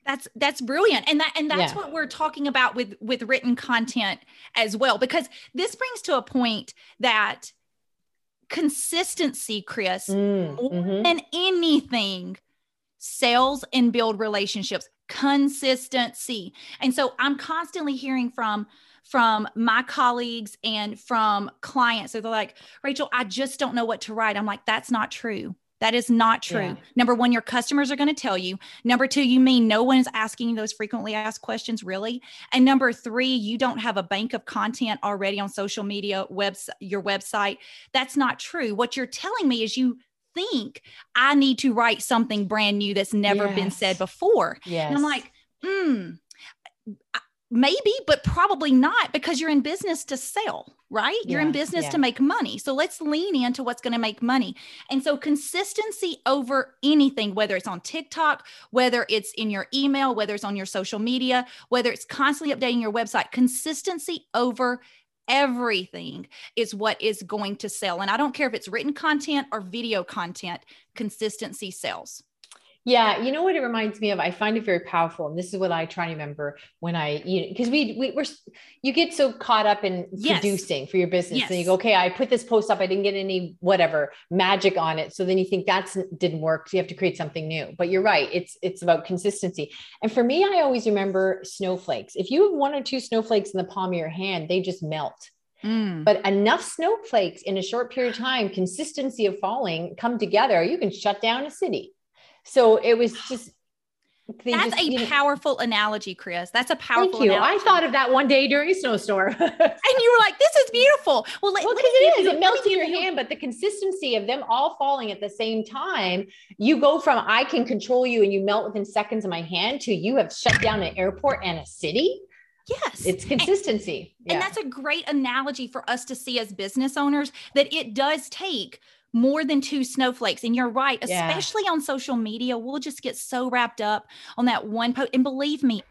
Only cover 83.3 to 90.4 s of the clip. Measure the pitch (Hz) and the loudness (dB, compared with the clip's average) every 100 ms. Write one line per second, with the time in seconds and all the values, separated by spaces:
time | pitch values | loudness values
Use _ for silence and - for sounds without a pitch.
83.3 | 185 175 - 175 190 165 156 139 - - | -4 -4 -4 2 4 4 2 -2 -6 -4
84.3 | 180 185 196 190 185 160 156 160 - 185 | 0 2 4 2 2 0 -2 -4 -4 0
85.3 | 190 185 190 185 190 185 190 185 160 180 | 2 2 0 0 0 -2 -6 -8 -2 -2
86.3 | 156 160 156 - 185 185 175 185 - 151 | 0 0 -2 -2 -2 -2 -2 -2 -2 -8
87.3 | 165 156 160 120 - 175 190 185 175 139 | -8 -6 -6 -6 -4 0 2 4 2 2
88.3 | 180 180 - 190 190 175 160 - 180 202 | -2 -6 -6 -6 -2 2 2 0 -4 -2
89.3 | 202 185 170 147 - - - 220 247 240 | -2 -4 -6 -10 -12 -20 -6 -2 2 2
90.3 | 302 | 4